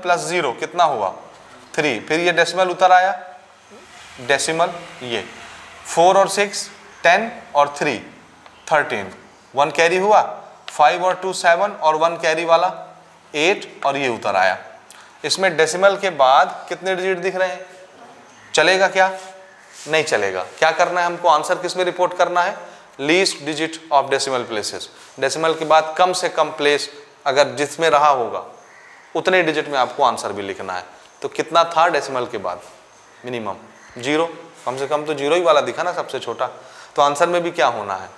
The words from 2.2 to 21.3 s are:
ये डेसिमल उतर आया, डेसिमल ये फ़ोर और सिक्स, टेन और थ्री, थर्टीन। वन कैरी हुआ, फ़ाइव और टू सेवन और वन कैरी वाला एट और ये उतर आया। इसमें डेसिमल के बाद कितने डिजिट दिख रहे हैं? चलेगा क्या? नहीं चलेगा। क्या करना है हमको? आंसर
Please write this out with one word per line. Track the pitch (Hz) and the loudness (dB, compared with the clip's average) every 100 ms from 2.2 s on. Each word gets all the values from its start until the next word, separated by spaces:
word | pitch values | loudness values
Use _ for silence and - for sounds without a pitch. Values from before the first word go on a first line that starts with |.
ये | 175 | 2
डेसिमल | 170 170 175 185 | 2 0 0 -2
उतर | 175 185 | 2 6
आया, | 180 185 202 - - - - _ 202 - - - - | 6 4 -2 -10 -20 -20 -20 _ -20 -20 -20 -20 -12
डेसिमल | 123 139 160 160 180 - - - | -2 0 0 0 -2 -4 -16 -14
ये | 123 113 - - - - - - | -6 -6 -6 -14 -18 -20 -20 -18
फ़ोर | - 165 175 190 | -4 4 6 6
और | 190 | 4
सिक्स, | 202 202 - - - - - | 0 -2 -4 -12 -16 -20 0
टेन | - 208 226 - - | 4 4 0 -10 -2
और | 143 143 - | 0 0 0
थ्री, | 151 104 - - - - - - - | -4 -4 -8 -20 -20 -20 -20 -20 0
थर्टीन। | 151 139 110 92 - - - _ | 0 0 -4 -8 -14 -20 -20 _
वन | 131 151 | -2 0
कैरी | 151 170 185 | 2 2 2
हुआ, | 202 196 - - - - - | 4 4 2 -6 -16 -20 -10
फ़ाइव | - 151 175 | 2 4 4
और | 185 | 0
टू | 180 190 | -2 -4
सेवन | 180 175 175 202 | 0 2 2 0
और | 196 156 156 | 0 0 2
वन | 170 165 | 0 0
कैरी | 165 160 | -2 0
वाला | 165 165 180 - - - - - - | 4 4 2 -4 -14 -20 -20 -20 -8
एट | 151 170 208 - - 139 | 0 0 0 -6 -6 -4
और | 143 | -2
ये | 131 | -2
उतर | 110 110 95 | -2 -2 2
आया। | 92 87 - - - - - - | 2 0 -8 -20 -20 -20 -20 -12
इसमें | 147 185 190 156 | -6 0 0 2
डेसिमल | 156 175 196 190 | 0 4 2 2
के | 196 | -2
बाद | 147 131 143 196 - - | 2 4 6 4 -2 -12
कितने | 175 185 | -6 -4
डिजिट | 185 185 180 | -2 -2 -2
दिख | 185 185 | -4 -2
रहे | 185 | -4
हैं? | 180 185 - - - - - - - - | -4 -14 -20 -20 -20 -20 -20 -20 -20 -2
चलेगा | - 160 190 185 | 2 4 4 2
क्या? | 190 185 - - - - - - - 147 | 4 2 0 -14 -20 -20 -20 -20 -18 -2
नहीं | 156 | -2
चलेगा। | 151 110 98 92 90 - | 0 0 0 -4 -8 0
क्या | 160 | 0
करना | 165 180 175 | 2 0 0
है | 175 | -2
हमको? | 170 | 0
आंसर | 175 | 2